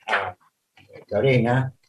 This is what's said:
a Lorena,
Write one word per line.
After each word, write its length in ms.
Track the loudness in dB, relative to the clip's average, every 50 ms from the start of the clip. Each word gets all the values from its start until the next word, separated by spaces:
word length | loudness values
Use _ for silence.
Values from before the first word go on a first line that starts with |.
| _
a 280 | -6 -4 -4 -4 -6 -10 _ _ _ _ _ _ _ _ -20 -20 _ -20 -20 -10 -6
Lorena, 600 | -2 0 2 4 4 4 2 2 0 0 -2 -4 -8 _ _